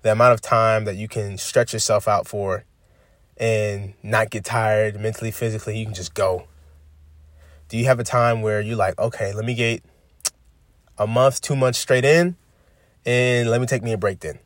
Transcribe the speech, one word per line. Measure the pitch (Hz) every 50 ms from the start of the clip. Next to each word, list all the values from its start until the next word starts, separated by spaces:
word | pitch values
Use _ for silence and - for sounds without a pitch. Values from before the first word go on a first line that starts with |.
the | - 110
amount | 107 110 120 123
of | 120 107
time | - - 123 113 113 113 110 110 110
that | 104 95
you | 98 107 107
can | - 113 104 101 98
stretch | 92 - - - 127 120 - -
yourself | 110 - - 113 104 - 107
out | 104 98 -
for | - - 104 101 95 92 90 - _ _ _ _ _ _ _ _ _ _ _ _ _ _
and | - 113 113 110 107 104 104 101 101 101 98 101 _
not | - 107 107 110 113 107
get | - 110 92
tired | - 123 120 113 107 107 107 110 107 104 104
mentally, | 107 110 110 - 117 113
physically? | 107 - 120 113 110 107 - 113 107 113
You | 110
can | 107 104
just | 95 87 85 -
go. | - 98 95 92 87 - - - - - - - - - - - - - - - - - - - - - - - - - -
Do | -
you | 117 120
have | 131 127 120
a | 117
time | - - 123 117 120 117 113
where | 110 107 107 104
you're | 104 107 117
like, | 110 95 95 - -
"Okay, | 107 117 - - 113 98 107
let | 110 113
me | 120 123
get | 117 120 117 117 - _ _ _ _ _ _ _ _ _ - _ _ _ _ _ _ _ _ _ _ _ _ _
a | - 104
month, | 107 113 123 127 135 131 -
two | - - 147
months | 135 131 127 123 -
straight | - - 135 127 123
in, | 139 156 165 175 180 175 _ _ _ _ _ _ _ _ _ _ _ _ _ _
and | 120 123 123 127 127 123 123 120 113
let | 117 120
me | 127
take | 123 135 123
me | 101 117
a | 110 101
break | 95 101 95 -
then"? | - 78 71 - _